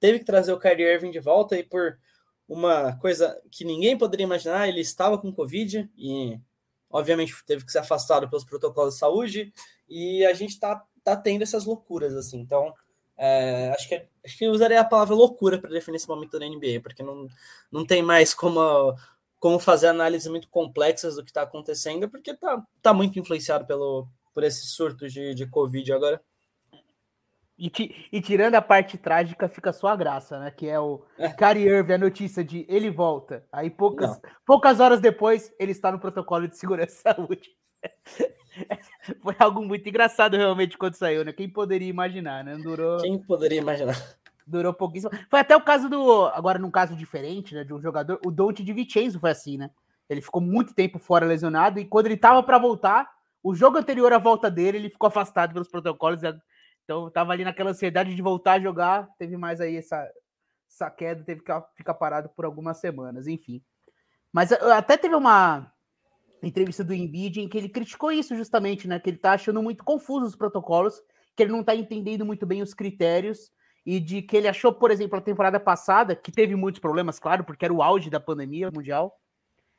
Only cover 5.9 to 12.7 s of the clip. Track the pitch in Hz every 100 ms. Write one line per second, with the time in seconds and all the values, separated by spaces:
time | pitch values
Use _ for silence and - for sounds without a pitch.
5.9 | _ 135 135 127 113 - _ _ _ _
6.9 | 143 151 165 160 - - 143 131 156 -
7.9 | 151 - 156 135 143 135 143 151 131 139
8.9 | 131 147 185 240 196 208 - - _ _
9.9 | 165 175 185 190 180 202 - 202 214 -
10.9 | _ - 196 214 202 214 226 202 220 -
11.9 | 170 147 135 127 127 120 143 151